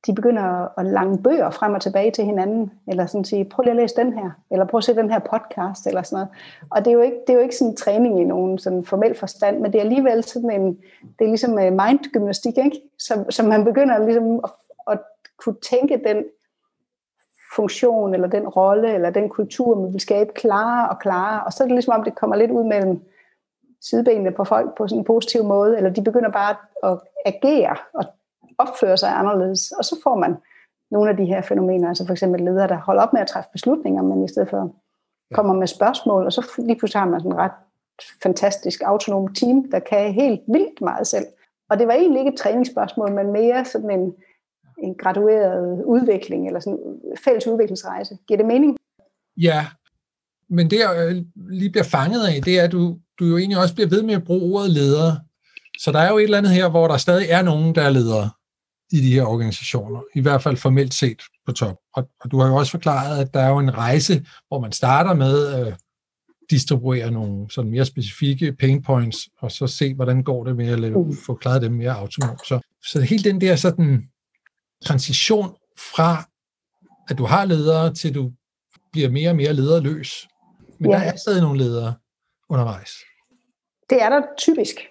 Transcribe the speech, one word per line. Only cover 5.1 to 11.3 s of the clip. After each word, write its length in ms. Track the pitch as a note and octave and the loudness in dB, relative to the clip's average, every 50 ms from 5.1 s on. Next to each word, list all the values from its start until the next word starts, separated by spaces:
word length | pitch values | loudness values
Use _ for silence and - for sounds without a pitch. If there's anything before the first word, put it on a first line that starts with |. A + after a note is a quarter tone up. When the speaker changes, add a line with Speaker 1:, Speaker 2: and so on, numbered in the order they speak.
Speaker 1:
her 80 | A3+ A3 | 0 -2
podcast," 680 | A3 - - A3+ - - - - F3+ F#3+ G3 - - | -2 -2 -6 -6 -6 -8 -10 -8 -8 -8 -8 -6 -6
eller 140 | G3 G3 F#3 | -4 -4 -4
sådan 140 | F3 - - | -6 -6 -6
noget. 120 | F#3+ G3 G3 - - - - - - - - | -8 -8 -8 -12 -20 -20 -20 -20 -20 -16 -4
Og 140 | - G#3+ G3+ | -2 0 2
det 20 | |
er 80 | A#3+ A#3+ | 4 4
jo 60 | A#3+ | 6
ikke, 160 | A#3+ C4 A#3+ A#3+ - | 4 2 0 -4 0
det 60 | - B3 | 2 4
er 40 | |
jo 60 | B3 B3 | 4 4
ikke 120 | B3+ A#3+ | 2 0
sådan 200 | - C4 A3+ A3 | 0 0 0 0
træning 460 | - - G#3+ G3+ A3 A#3+ A#3+ G#3 F3+ | -2 -2 0 2 2 2 2 2 2
i 20 | F3 | 0
nogen 340 | F#3 F#3+ F#3 F#3 F#3 F#3+ F#3 | 0 0 0 -2 -2 -2 -4
sådan 260 | - F#3+ F#3 F3+ F3 | -4 -4 -4 -4 -4
formel 300 | - - G3 G#3 A3+ F#3 | -4 -2 2 2 0 0
forstand, 440 | - - F#3 - - - G3+ G3+ - | -2 -8 -12 -6 -2 0 0 0 0
men 120 | A3+ G#3+ G3+ | -2 0 0
det 40 | A3 | 0
er 40 | G#3 | 2
alligevel 400 | G#3+ A#3+ C#4 C4+ C4 A3+ A3+ A3+ | 2 2 2 4 4 2 2 -2
sådan 280 | - - B3 A#3 A#3 A3 G3 | -4 -6 -4 -4 -2 -2 0
en, 120 | F#3+ F#3+ F3+ - _ _ _ _ - - _ _ | -2 -2 -2 -4 _ _ _ _ -20 -20 _ _
det 60 | A3 | 0
er 40 | |
ligesom, 300 | G#3+ | 2